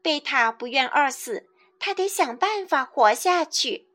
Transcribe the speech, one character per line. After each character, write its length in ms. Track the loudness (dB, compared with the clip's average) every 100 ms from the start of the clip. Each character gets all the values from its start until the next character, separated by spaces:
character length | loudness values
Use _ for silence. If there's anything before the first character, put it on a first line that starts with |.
贝 180 | -2 -4
塔 320 | -2 0 0
不 160 | -2 -4
愿 200 | -2 0
饿 240 | 2 0
死， 360 | -2 -8 -10 _ _ _ _
他 160 | -6
得 140 | -2 -2
想 280 | 0 -2 0
办 280 | -2 -2 -2
法 180 | -2 -2
活 280 | 4 4
下 320 | 4 0 0 0
去。 400 | -2 -4 -6 _